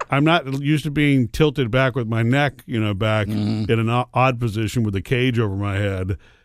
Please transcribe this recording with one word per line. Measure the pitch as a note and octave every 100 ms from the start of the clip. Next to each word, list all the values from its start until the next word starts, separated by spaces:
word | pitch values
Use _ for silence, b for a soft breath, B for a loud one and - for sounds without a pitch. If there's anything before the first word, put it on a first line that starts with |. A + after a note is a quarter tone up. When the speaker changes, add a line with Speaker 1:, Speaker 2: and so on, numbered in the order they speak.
| -
Speaker 1:
I'm | C#3
not | D3+ E3+ C3+ C#3
used | C#3+ D3+
to | D#3
being | C#3+ D3 C3+ A#2
tilted | - D#3 C#3 A#2
back | B2+ C3+
with | B2 A2+
my | A2+
neck, | A#2 C3+ D3 - -
you | A#2
know, | G#2+
back | F#2+ A2 G#2+ G#2
Speaker 2:
Mm-hmm. | G#2+ G#2 A2 G#2+
Speaker 1:
in | A2+
an | A2+
o-, | A#2+ B2
odd | A#2+ C3 A#2+
position | A#2+ G#2 G#2+ B2+
with | A2 G2
a |
cage | - B2 C3 A#2
over | G#2+
my | G2 G2+ G2
head, | G2+ F#2+ F#2 F#2+ b b